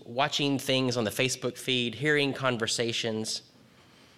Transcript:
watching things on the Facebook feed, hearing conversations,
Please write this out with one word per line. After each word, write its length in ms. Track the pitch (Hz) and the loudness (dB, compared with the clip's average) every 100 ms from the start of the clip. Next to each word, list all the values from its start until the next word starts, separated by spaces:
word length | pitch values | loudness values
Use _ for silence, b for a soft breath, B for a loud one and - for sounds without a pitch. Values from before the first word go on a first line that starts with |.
| - | -6
watching 520 | 120 151 - 143 139 | 0 0 2 0 0
things 380 | - 131 131 120 | 2 2 2 2
on 80 | |
the 80 | 107 | 0
Facebook 460 | - 131 - 123 - | 2 0 0 -6 -4
feed, 380 | - 127 120 110 | -2 0 0 0
hearing 360 | 151 147 139 | 2 2 2
conversations, 1080 | 127 131 120 113 - 117 113 117 110 110 - - - b b b b b | 0 0 0 0 0 -2 -2 -2 -2 -4 -6 -10 -20 b b b b b